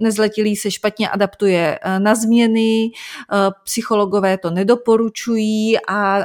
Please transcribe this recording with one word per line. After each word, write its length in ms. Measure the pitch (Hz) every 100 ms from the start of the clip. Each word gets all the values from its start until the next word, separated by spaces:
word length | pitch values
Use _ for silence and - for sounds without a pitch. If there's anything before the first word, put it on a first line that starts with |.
nezletilý 560 | 220 202 214 214 214 202
se 140 | 208
špatně 380 | - 214 208 214
adaptuje, 680 | 202 196 - 202 175 160 -
eh, 180 | - 190
na 140 | 202
změny, 760 | 226 226 233 233 226 226 220 226 - - - 254
eh, 40 | 202 196 196
psychologové 760 | - - 226 214 202 202 190 190
to 120 | 175
nedoporučují 1300 | 170 196 247 240 226 226 - - 226 214 214 220 220 -
a 360 | 202 202 196